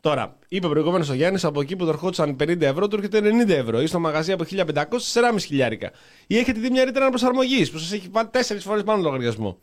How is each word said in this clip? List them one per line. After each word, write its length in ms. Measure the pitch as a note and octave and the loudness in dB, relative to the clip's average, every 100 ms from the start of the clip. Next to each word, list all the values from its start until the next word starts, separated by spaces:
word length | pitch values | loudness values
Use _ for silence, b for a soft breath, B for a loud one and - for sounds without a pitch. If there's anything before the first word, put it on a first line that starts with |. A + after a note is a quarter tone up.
Τώρα, 360 | D#3 C#3 G2+ - _ | 0 -2 -4 -10 _
είπε 200 | F#3+ F3 | -4 0
προηγουμένως 420 | D3+ D#3 F3+ C#3+ | 0 2 0 0
ο 40 | |
Γιάννης, 300 | C3 E3 F#3+ D#3+ | 0 0 0 -2
από 160 | C#3+ | -2
εκεί 140 | C#3+ F#3 | -4 -4
που 80 | |
του 60 | E3+ | -2
ερχόντουσαν 460 | D3+ F3+ F3+ D3+ C3 | -2 -2 -2 -2 0
πενήντα 320 | D3+ F3 C#3+ | -2 2 0
ευρώ, 200 | C#3+ G#3 | 0 -2
του 80 | G#3 | -2
έρχεται 220 | G3 G#3+ | 0 2
ενενήντα 380 | G#3 A#3 A3+ D#3 | 4 4 4 2
ευρώ. 260 | A2+ A2+ | 2 0
Ή 40 | D#3 | 0
στο 140 | F3 | 0
μαγαζί 320 | E3 D#3 D#3+ | 0 -2 -2
από 120 | F#3+ | -2
χίλια 220 | - F#3+ D#3+ | -2 -2 -2
πεντακόσια, 400 | C#3+ D3+ A#3+ - | -2 -2 -4 0
τεσσεράμισι 340 | A#3 A#3+ G#3+ - | 2 2 2 -2
χιλιάρικα. 440 | C#3 A#2+ G#2+ - b b b b | 0 0 -2 -10 b b b b
Ή 100 | A3 | 2
έχετε 220 | B3 A3 | 2 0
δει 100 | B3 | 0
μια 140 | C4 | 2
ρήτρα 180 | C4 C4 | 2 2
αναπροσαρμογής 720 | C4+ B3 B3 B3 C4 C4 D#3 | 2 2 2 2 2 2 0
που 60 | D#3 | -2
σας 140 | E3 | -6
έχει 160 | G#3 F#3 | -8 -4
βάλει 160 | G#3 A3+ | -4 0
τέσσερις 320 | B3 A#3+ G#3 | 0 -2 -4
φορές 200 | F#3 G#3 | -2 -2
πάνω 180 | G3+ G#3+ | 0 0
λογαριασμό. 560 | D#3+ C3 A#2+ A2 G#2 F2+ | 0 0 -2 -2 -6 -8